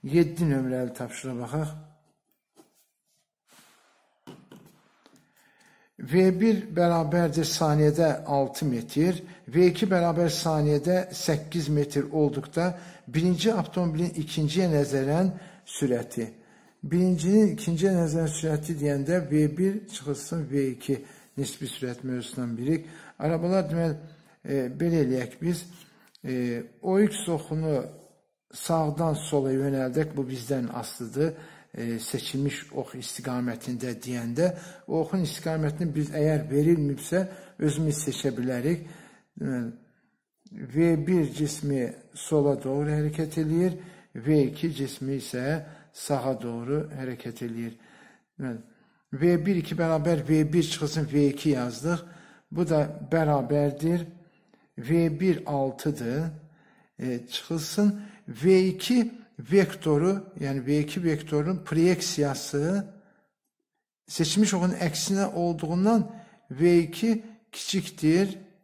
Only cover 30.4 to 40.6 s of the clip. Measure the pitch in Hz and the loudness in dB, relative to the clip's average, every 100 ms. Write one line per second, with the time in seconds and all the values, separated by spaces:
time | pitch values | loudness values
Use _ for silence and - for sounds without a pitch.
30.4 | 117 139 120 120 117 - 117 127 160 156 | -4 -2 -2 -6 -10 -10 -8 -2 -2 -2
31.4 | - - - - 117 117 117 135 - 135 | -16 -20 -18 -8 -6 -6 -6 -6 -4 -4
32.4 | 143 139 - 139 123 131 - - 131 123 | -4 -4 -10 -10 -10 -10 -12 -10 -6 -4
33.4 | 123 117 - 123 127 117 123 123 117 120 | -4 -6 -8 -6 -6 -8 -8 -6 -4 0
34.4 | 180 180 - - - 156 156 190 156 - | 0 0 -12 -18 -4 -4 -2 -2 -2 -4
35.4 | 165 160 156 147 175 151 147 156 151 151 | -4 -2 -2 -2 -4 -2 -4 0 2 2
36.4 | 151 135 151 170 143 135 - 175 185 - | 2 2 4 4 2 -2 -2 -2 -2 -6
37.4 | - - 151 139 160 147 - 123 139 117 | -20 -2 -2 0 0 0 -4 -2 -2 -2
38.4 | 123 123 131 170 - - - - _ - | -4 -2 0 -2 -4 -18 -20 -20 _ -8
39.4 | - 127 113 - _ _ _ _ _ _ | -6 -4 -6 -10 _ _ _ _ _ _
40.4 | _ - | _ -16